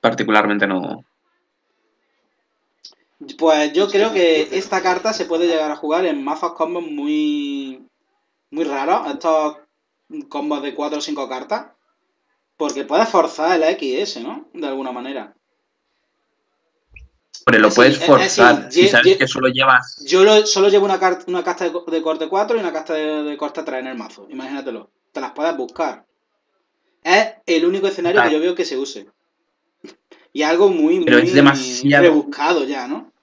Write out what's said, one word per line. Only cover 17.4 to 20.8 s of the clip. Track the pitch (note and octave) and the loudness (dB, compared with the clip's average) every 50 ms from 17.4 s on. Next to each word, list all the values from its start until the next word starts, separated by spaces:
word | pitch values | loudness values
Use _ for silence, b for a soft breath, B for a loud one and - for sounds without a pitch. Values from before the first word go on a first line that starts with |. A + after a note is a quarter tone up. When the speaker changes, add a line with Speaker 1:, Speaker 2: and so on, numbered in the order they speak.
| _ | _
Speaker 1:
Hombre, | - A#2 A2 | 2 4 4
lo | G#2+ G#2+ | 4 4
Speaker 2:
Eh, | |
sí, | G#2 | 6
Speaker 1:
puedes | A#2 B2 C3+ C#3+ - | 6 6 6 6 2
Speaker 2:
eh, | E3 | 4
eh, | |
Speaker 1:
forzar | E3+ C#3+ B2 B2 - - - A#2 B2 A#2+ - - - - | 4 4 6 6 2 2 4 6 6 6 4 0 -4 2
Speaker 2:
sí, | E3 F3+ | 4 4
Speaker 1:
si | |
Speaker 2:
lle-, | G4 | 6
Speaker 1:
sabes | - A#2+ B2 | 6 6 6
Speaker 2:
lle-, | B2+ B2+ B2+ | 6 4 4
Speaker 1:
que | C3+ C3 | 2 -2
solo | - C3 C3 C3 | -2 0 0 0
llevas | B2+ B2+ C3+ C3+ B2+ B2+ B2+ - - - - | 0 2 2 4 4 4 2 0 -16 -18 -6
Speaker 2:
yo | C#3 D#3 F#3 F#3+ | 0 4 6 6
lo, | G#3 G#3+ G#3+ G#3 | 8 8 6 4
solo | G#3+ - G3+ F#3+ G3+ | 4 2 2 2 4
llevo | G3 G#3 | 4 4